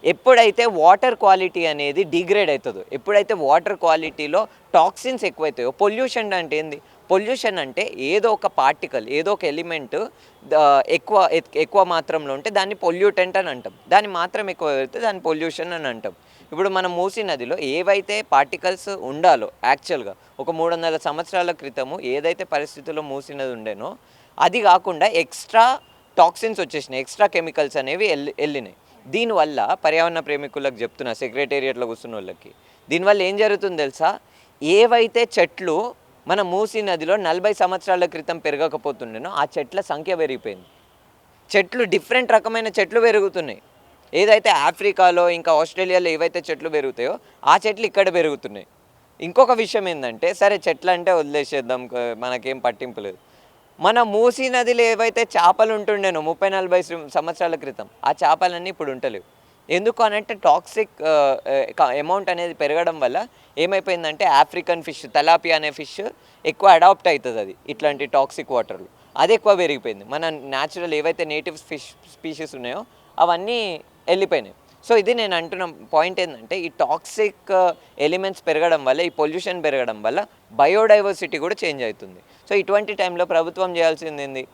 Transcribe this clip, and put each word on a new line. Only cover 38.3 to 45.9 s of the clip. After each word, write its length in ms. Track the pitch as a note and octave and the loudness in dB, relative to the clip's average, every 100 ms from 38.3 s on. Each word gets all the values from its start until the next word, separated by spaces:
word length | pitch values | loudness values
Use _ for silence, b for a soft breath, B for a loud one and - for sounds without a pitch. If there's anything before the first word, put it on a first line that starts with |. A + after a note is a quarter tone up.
| E3 | -6
పెరగకపోతుండేనో 920 | D#3 C#3+ D#3+ D#3 C#3+ B2+ A#2+ A2 D#3+ | -4 -2 -2 -2 -6 -8 -10 -10 -8
ఆ 160 | F#3 D3 - | -4 -4 -4
చెట్ల 240 | C3+ F#3+ | -6 -6
సంఖ్య 340 | F#3+ D3+ D#3 F3 | -6 -8 -4 -2
పెరిగిపోయింది. 480 | D3+ B2+ A2+ F#2+ F2+ _ _ _ _ _ _ _ _ G3 | -2 -4 -10 -14 -18 _ _ _ _ _ _ _ _ 0
చెట్లు, 260 | F#3 B3 | 0 -2
డిఫరెంట్ 480 | G#3+ F#3 - B3 B3 | 0 0 0 0 4
రకమైన 360 | A3+ A3+ A3+ A3 | 2 2 -4 -2
చెట్లు 320 | G#3+ F#3 A#3 | -2 0 4
పెరుగుతున్నాయి. 640 | A3+ G#3+ G3 F3+ D3+ F#2+ _ _ _ _ _ | 4 4 0 -4 -8 -10 _ _ _ _ _
ఏదైతే 360 | D#3+ G#3 A3 G#3+ | 0 6 6 6
ఆఫ్రికాలో 800 | E3 D3 E3 G3+ F#3+ F#3 F3 F3 | 2 2 0 -2 4 4 6 2
ఇంకా 320 | E3+ E3 D#3 | 2 2 2
ఆస్ట్రేలియాలో 480 | E3 - F#3 | 0 -2 0